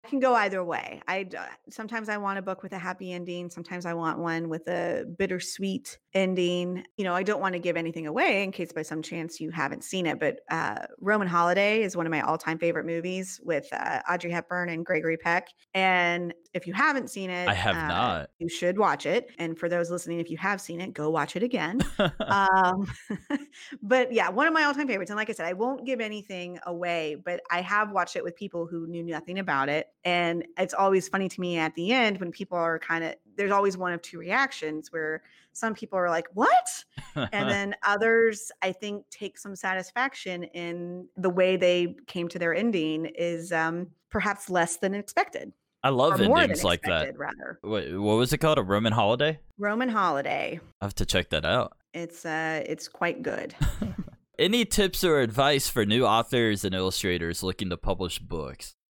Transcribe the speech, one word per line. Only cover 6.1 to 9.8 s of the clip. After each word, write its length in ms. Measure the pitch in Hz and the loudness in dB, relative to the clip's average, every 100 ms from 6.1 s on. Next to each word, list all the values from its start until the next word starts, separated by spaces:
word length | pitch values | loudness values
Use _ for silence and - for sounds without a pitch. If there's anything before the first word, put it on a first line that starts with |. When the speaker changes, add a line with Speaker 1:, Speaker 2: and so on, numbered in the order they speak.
Speaker 1:
ending. 720 | 190 190 185 175 180 180 180 - - | 0 0 2 2 0 -2 -6 -8 -6
You 80 | 190 | -2
know, 80 | 175 | 0
I 80 | |
don't 160 | 190 208 | 0 0
wanna 180 | 190 180 | 0 0
give 180 | 180 165 | -2 0
anything 280 | 165 165 156 | -2 -4 -4
away 380 | 185 339 202 | 0 2 2
in 80 | 196 | 0
case 220 | 190 170 | -4 -6
by 80 | 165 | -6
some 200 | 156 156 | -6 -8
chance 380 | 156 170 160 - | -6 -6 -8 -8
you 100 | 160 | -8
haven't 340 | 165 139 - | -4 -4 -4